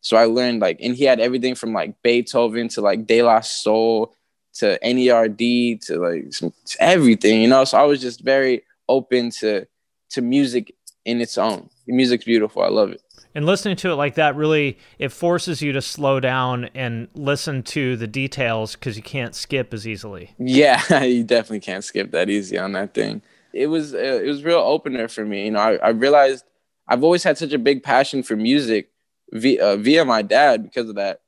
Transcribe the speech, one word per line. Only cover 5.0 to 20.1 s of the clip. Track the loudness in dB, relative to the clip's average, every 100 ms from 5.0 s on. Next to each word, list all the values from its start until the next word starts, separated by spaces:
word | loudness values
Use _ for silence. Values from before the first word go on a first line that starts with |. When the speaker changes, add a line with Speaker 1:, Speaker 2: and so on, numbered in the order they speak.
| 4
Speaker 1:
R | 4 4
D | 0 0 2 0 -2
to, | -6 -4
like, | -2 -4 -8
some, | -8 -8 -10 -16
to | 0
everything, | 2 6 6 4 4 4
you | 6
know? | 6
So | 6 4
I |
was | 4 2
just | -2 -8
very | 0 2 2 -2 _ _ 0
open | 0 2 0 0 -4
to, | -4 -4 -6 _ _ _ _
to | -6
music | 0 2 2 -2 -6 -18 -20 _ -6
in | -4
its | -4 -2
own. | -2 -2 -8 _ -4
Music's | 0 2 0 2
beautiful. | 0 0 -2
I | -2
love | 0 -2
it. | -4 _ _ _ -6
Speaker 2:
And | 0
listening | 0 -2 -4
to | -4
it | -2
like | -4 0
that, | 0 0
really, | 0 0 0 -6 _ _
it | -10
forces | -4 -2 -2 -4 -6
you | -4
to | -4
slow | -8 -4 -2 0
down | 0 -2 -2 -4 -8
and | -8 -8 -8 -12
listen | -10 -4 -4 -4 -8
to | -6 -4 -4 -4
the | -6
details | -6 -8 -4 -4 -2 -6 -8
'cause | -10 -10
you |
can't | -10 -10 -10 -10
skip | -6 -6 -6
as | -10 -10
easily. | -12 -12